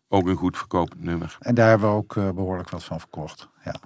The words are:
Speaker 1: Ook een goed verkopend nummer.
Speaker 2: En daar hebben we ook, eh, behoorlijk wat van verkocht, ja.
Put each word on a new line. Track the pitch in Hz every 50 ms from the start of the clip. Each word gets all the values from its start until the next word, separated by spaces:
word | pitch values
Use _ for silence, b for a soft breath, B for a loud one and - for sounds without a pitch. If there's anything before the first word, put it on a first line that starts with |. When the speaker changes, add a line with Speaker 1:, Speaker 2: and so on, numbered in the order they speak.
| _
Speaker 1:
Ook | _ 104 98 87
een | 92 95
goed | 85 92 90 -
verkopend | - - - - 90 85 - - - 82
nummer. | 85 82 82 82 82 - -
Speaker 2:
En | - 120 123
daar | 117 113 110
hebben | 113 101 107 107
we | 104
ook, | 107 104 - -
eh, | 110 98 95
behoorlijk | 87 95 95 92 92 90 87 -
wat | 90 85 -
van | - 85 82
verkocht, | - - - 82 76 76 - - - - _ _ -
ja. | - - - -